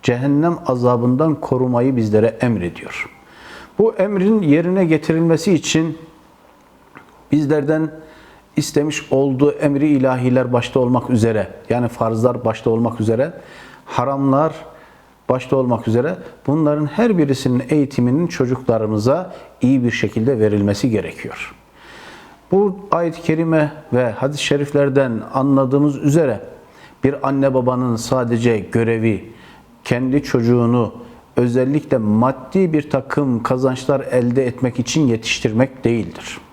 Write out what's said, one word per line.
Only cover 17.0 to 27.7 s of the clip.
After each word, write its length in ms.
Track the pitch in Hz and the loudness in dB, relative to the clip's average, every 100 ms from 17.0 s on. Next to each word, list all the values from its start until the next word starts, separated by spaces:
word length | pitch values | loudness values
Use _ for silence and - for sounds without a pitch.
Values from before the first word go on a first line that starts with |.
| 233 185 | 0 2
birisinin 460 | 143 127 127 123 123 | 0 0 0 -2 0
eğitiminin 580 | 151 135 - 123 135 170 | 0 0 0 0 2 -2
çocuklarımıza 1040 | - 123 127 - 113 107 107 110 156 185 - - - | -2 -2 0 0 0 0 0 2 0 -2 -14 -20 -2
iyi 220 | 123 135 | 2 2
bir 80 | 120 | 2
şekilde 480 | - 104 113 113 127 | 0 -2 0 0 2
verilmesi 500 | 107 104 101 101 131 | 2 2 0 0 0
gerekiyor. 680 | 110 78 - - - - - _ - - - - - - - - | -2 -4 -10 -14 -12 -14 -16 _ -20 -20 -20 -20 -20 -20 -20 0
Bu 280 | 190 202 185 - | 2 2 -2 -4
ayet-i 300 | 165 170 165 | -2 -2 -2
kerime 520 | - 156 165 160 151 - - | -2 0 2 2 0 -4 -2
ve 180 | 123 123 | 0 0
hadis-i 320 | 104 135 147 | -2 -4 -4
şeriflerden 760 | - 143 143 147 139 135 131 113 - | 0 0 0 0 2 2 0 -2 -4
anladığımız 640 | 139 135 135 135 139 147 139 | -2 2 2 4 2 2 2
üzere 440 | 156 151 147 101 - - - - - - | 2 2 2 -2 -8 -20 -20 -20 -20 -2
bir 240 | 131 139 135 | -2 0 -2
anne 260 | 139 139 | 2 2
babanın 420 | 131 123 | 2 0